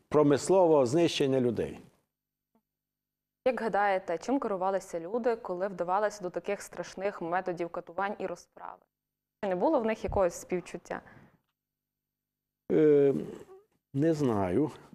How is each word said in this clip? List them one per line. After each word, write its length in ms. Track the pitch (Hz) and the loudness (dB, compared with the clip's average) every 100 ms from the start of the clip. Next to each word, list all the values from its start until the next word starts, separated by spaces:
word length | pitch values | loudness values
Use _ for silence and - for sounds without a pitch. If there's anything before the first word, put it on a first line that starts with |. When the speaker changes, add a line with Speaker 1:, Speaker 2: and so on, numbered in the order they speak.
| - | 0
Speaker 1:
промислового 800 | 147 147 131 - 190 175 147 123 | 4 6 4 4 4 6 6 4
знищення 540 | 156 165 - 139 131 | 4 2 2 0 2
людей. 380 | 123 101 73 - - _ _ _ _ _ _ 226 _ _ _ _ _ _ _ _ 254 | 0 0 -4 -8 -18 _ _ _ _ _ _ _ _ _ _ _ _ _ _ _ -4
Speaker 2:
Як 140 | 226 | -2
гадаєте, 580 | 226 190 202 190 190 165 | -2 0 2 0 -2 -6
чим 200 | - 269 | -2 -2
керувалися 600 | 233 190 185 190 - 170 | -2 -2 -2 -2 -4 -10
люди, 360 | 170 233 240 226 | -6 -2 -2 -2
коли 320 | - 180 202 | -4 -6 -6
вдавалися 540 | 180 175 190 208 208 | -4 -2 0 -2 -4
до 80 | 180 | -8
таких 320 | 175 - 202 | -6 -6 -6
страшних 600 | - - 170 - 196 - | -8 -12 -12 -6 -6 -6
методів 460 | 165 180 185 175 170 | -4 -4 -4 -6 -6
катувань 460 | 170 170 170 196 - | -8 -10 -6 -6 -6
і 80 | 185 | -8
розправи? 520 | 170 - - - - _ _ _ _ _ _ | -10 -16 -18 -18 -18 _ _ _ _ _ _
Чи 60 | 196 | -4
не 80 | 180 | 0
було 240 | 277 302 | 2 2
в 60 | 220 | 0
них 180 | 220 | -2
якогось 300 | - 202 180 | -2 0 0
співчуття? 640 | - - 180 - 175 - - - - - _ _ _ _ _ _ _ _ _ _ _ _ _ - | -2 -6 -8 -6 -12 -10 -12 -14 -20 -20 _ _ _ _ _ _ _ _ _ _ _ _ _ 0
Speaker 1:
Е, 420 | 156 156 143 139 147 - - - - _ _ _ | 4 6 6 4 2 -4 -12 -18 -20 _ _ _
не 200 | 139 165 | -2 0
знаю. 560 | 151 135 107 92 101 151 - - | 2 0 0 0 0 -2 -6 -20